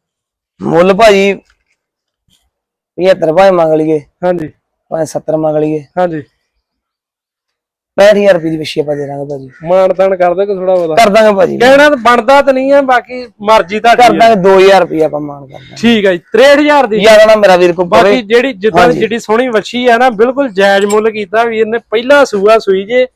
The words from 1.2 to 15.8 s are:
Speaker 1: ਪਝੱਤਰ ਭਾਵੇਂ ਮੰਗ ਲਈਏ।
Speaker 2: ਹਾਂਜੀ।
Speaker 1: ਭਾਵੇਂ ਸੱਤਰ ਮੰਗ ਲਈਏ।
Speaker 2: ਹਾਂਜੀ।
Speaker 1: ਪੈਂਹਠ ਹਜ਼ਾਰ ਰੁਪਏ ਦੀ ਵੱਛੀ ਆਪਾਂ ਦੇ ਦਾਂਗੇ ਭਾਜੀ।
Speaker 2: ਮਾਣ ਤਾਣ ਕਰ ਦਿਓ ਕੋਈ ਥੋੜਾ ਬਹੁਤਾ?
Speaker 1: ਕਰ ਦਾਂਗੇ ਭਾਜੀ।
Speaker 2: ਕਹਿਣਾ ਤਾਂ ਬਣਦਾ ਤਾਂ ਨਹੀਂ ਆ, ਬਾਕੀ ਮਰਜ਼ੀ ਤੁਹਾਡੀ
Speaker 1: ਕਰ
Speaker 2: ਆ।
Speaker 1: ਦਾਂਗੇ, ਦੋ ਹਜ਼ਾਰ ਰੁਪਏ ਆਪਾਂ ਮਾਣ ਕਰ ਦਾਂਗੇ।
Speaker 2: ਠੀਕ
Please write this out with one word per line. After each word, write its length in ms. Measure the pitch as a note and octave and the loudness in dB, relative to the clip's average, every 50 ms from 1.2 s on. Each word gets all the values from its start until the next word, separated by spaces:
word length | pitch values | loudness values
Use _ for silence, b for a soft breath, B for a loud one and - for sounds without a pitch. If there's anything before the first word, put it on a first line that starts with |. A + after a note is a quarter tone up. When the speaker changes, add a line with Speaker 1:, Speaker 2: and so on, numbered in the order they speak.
| G3 G3+ F#3+ - _ _ _ _ _ _ _ _ _ _ _ _ _ _ _ _ _ _ _ _ _ _ _ _ _ _ _ _ _ _ _ - | 0 -2 -4 -6 _ _ _ _ _ _ _ _ _ _ _ _ _ _ _ _ _ _ _ _ _ _ _ _ _ _ _ _ _ _ _ -4
Speaker 1:
ਪਝੱਤਰ 340 | F3 F#3+ F#3 - E3+ D#3+ | 0 0 0 0 -2 -2
ਭਾਵੇਂ 200 | D#3 F3 G3 G3 | 2 2 2 2
ਮੰਗ 200 | F#3 F3 E3 D#3+ | 2 2 0 0
ਲਈਏ। 280 | D#3 D#3 D#3 D#3 D#3+ D3+ C#3 _ _ - F3+ | 0 0 0 -2 -2 -4 -6 _ _ -6 -4
Speaker 2:
ਹਾਂਜੀ। 240 | F3+ F3+ E3+ D#3 C#3+ - _ _ _ _ _ _ - | -4 -4 -4 -6 -12 -14 _ _ _ _ _ _ -10
Speaker 1:
ਭਾਵੇਂ 140 | E3 D#3+ D#3 | -8 -8 -8
ਸੱਤਰ 320 | D3 - - - - D3+ | -8 -8 -10 -8 -6 -4
ਮੰਗ 200 | D#3 D#3 D#3 D3+ | -4 -2 -2 -2
ਲਈਏ। 280 | D3+ D3+ D#3 D#3 D#3 C#3 _ - F3+ | -2 -2 -4 -4 -8 -10 _ -6 -4
Speaker 2:
ਹਾਂਜੀ। 240 | F3+ F3+ D#3+ D3+ C#3 _ _ _ _ _ _ _ _ _ _ _ _ _ _ _ _ _ _ _ _ _ _ _ _ _ _ _ _ _ _ _ _ _ _ | -4 -4 -4 -8 -14 _ _ _ _ _ _ _ _ _ _ _ _ _ _ _ _ _ _ _ _ _ _ _ _ _ _ _ _ _ _ _ _ _ _
Speaker 1:
ਪੈਂਹਠ 200 | - G3 G#3 G#3 | 0 2 2 2
ਹਜ਼ਾਰ 180 | G3+ G3+ G3+ F#3 | 2 2 0 0
ਰੁਪਏ 160 | E3+ D#3 E3 | 0 -2 -6
ਦੀ 60 | D#3+ | -8
ਵੱਛੀ 240 | D#3 D3+ - - D#3 | -8 -10 -8 -6 -6
ਆਪਾਂ 160 | C#3+ D3 D3 | -6 -6 -6
ਦੇ 100 | C#3+ C#3+ | -8 -8
ਦਾਂਗੇ 180 | C#3 C#3 C#3 C#3+ | -10 -10 -10 -10
ਭਾਜੀ। 260 | C#3+ D3 C3+ C3+ C3 _ - D#3+ | -10 -12 -14 -14 -18 _ -10 -4
Speaker 2:
ਮਾਣ 280 | E3 F3+ F#3+ F#3+ F#3 | -2 0 2 2 0
ਤਾਣ 240 | F3+ F3 F#3+ F#3+ F#3+ | 0 0 -2 -2 0
ਕਰ 180 | F3+ F3 F3 F3 | -2 -2 -2 -2
ਦਿਓ 120 | F3+ G3+ | -2 -4
ਕੋਈ 100 | G3+ G3+ | -4 -6
ਥੋੜਾ 180 | F#3 F#3 F#3 F#3 | -6 -4 -2 -2
ਬਹੁਤਾ? 200 | F3+ F3 D#3+ D#3 | -2 -2 -2 0
Speaker 1:
ਕਰ 160 | - A#3 G#3+ | 2 2 2
ਦਾਂਗੇ 260 | G3 A3 A3 G#3+ G3+ | 2 2 2 2 2
ਭਾਜੀ। 220 | F#3+ F3+ D3+ C#3 C3+ | 0 -2 -2 -2 0
Speaker 2:
ਕਹਿਣਾ 300 | - B3+ C4+ C#4 D4 D4+ | 2 2 4 4 4 2
ਤਾਂ 80 | D4 | 0
ਬਣਦਾ 460 | B3 G#3+ A#3+ A#3+ A#3+ A3+ A#3 C4+ C#4+ | 0 0 0 0 0 2 2 2 2
ਤਾਂ 100 | C#4 C#4 | 2 2
ਨਹੀਂ 200 | C4 C4 C4 C4+ | 0 -2 0 0
ਆ, 80 | C#4 C#4+ | 0 0
ਬਾਕੀ 460 | C#4 C4 B3+ A#3+ A3 - B3 B3+ B3 A3+ _ - | 2 0 -2 -2 -4 -6 -14 -16 -16 -16 _ -6
ਮਰਜ਼ੀ 380 | G#3 G#3 A3 A3 F3 E3+ G#3 G#3+ | -2 0 2 2 0 -2 -4 -2
ਤੁਹਾਡੀ 220 | G3+ A#3 A3+ A3 | 0 2 2 4
Speaker 1:
ਕਰ 120 | B3 A#3 G#3 | 4 2 4
Speaker 2:
ਆ। 40 | F#3+ | 4
Speaker 1:
ਦਾਂਗੇ, 160 | A3+ A3+ A3+ | 2 2 2
ਦੋ 240 | F#3+ F3 G3 F#3+ F#3+ | 2 2 2 4 4
ਹਜ਼ਾਰ 220 | F#3+ G3 G3 F#3+ | 4 4 4 2
ਰੁਪਏ 220 | F3+ D3 D#3 D#3+ | 2 0 -2 -2
ਆਪਾਂ 180 | D#3 D3 D3 D3 | -2 -2 -4 -6
ਮਾਣ 260 | D3+ D3 C#3+ C#3+ C#3 | -10 -10 -14 -16 -20
ਕਰ 60 | C3 | -20
ਦਾਂਗੇ। 240 | - - - - - | -20 -20 -20 -20 -10
Speaker 2:
ਠੀਕ 300 | - | -4